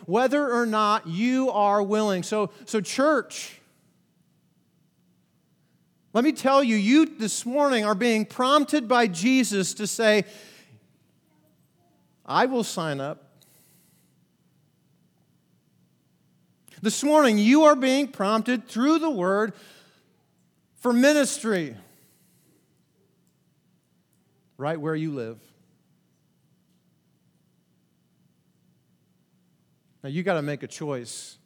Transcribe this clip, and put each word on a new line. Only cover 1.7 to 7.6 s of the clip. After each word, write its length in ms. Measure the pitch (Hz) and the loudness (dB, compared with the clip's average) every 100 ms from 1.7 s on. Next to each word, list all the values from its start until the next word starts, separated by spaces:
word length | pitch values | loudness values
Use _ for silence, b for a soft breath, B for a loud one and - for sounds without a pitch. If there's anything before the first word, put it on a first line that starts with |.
| 208 | 2
willing. 400 | 202 214 214 185 | 0 0 0 -2
So, 280 | - 214 202 B - | -4 -4 -4 B -6
so 160 | 220 | -6
church, 800 | - - 294 277 - - - - _ _ _ _ _ _ _ _ _ _ _ _ _ _ _ _ _ _ _ _ _ _ _ _ _ | -4 0 2 0 -2 -12 -16 -18 _ _ _ _ _ _ _ _ _ _ _ _ _ _ _ _ _ _ _ _ _ _ _ _ _
let 100 | 220 | 0
me 80 | 294 | 0
tell 320 | 240 254 277 | 0 2 4
you, 120 | 247 214 | 4 0
you 300 | 202 294 311 | 4 4 2
this 400 | - 220 - 240 | -2 -8 -6 -4
morning 400 | 277 | -2